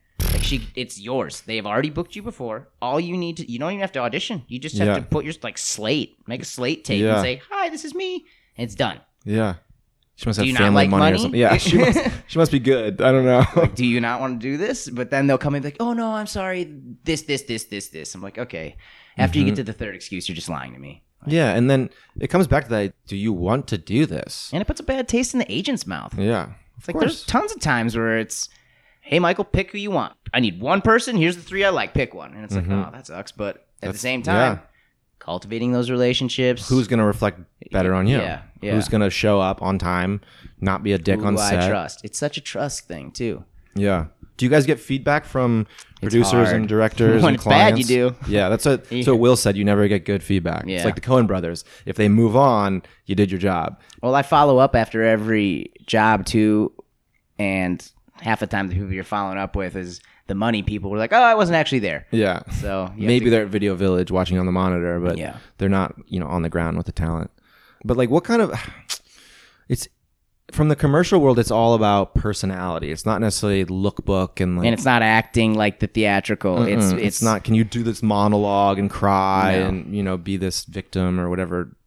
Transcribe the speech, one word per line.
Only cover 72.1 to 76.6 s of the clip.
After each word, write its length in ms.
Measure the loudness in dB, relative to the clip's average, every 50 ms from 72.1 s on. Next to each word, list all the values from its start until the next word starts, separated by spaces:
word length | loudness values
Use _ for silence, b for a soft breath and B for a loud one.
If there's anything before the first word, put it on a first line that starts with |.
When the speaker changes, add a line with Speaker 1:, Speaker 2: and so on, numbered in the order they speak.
| _
Speaker 2:
personality. 800 | -2 -2 -2 -4 -2 -4 -4 -4 -4 -6 -4 -4 -4 -6 -6
It's 140 | -8 -4 -2
not 160 | -2 0 0
necessarily 420 | 0 0 0 0 0 0 0 0 0
lookbook 760 | -2 -2 -2 -2 -2 -2 -4 -4 -2 0 0 0 -2 -2 -2
and, 160 | -2 0 0
like, 80 | 0 2
Speaker 1:
And 60 | 0 0
it's 100 | 2 2
not 160 | 2 2 4
acting 520 | 4 4 4 2 2 2 0 2 2 2 2
like 260 | 2 2 0 0 -2
the 80 | -6
theatrical. 760 | -4 0 0 2 2 2 0 0 -2 -4 -2 -2 0 2 2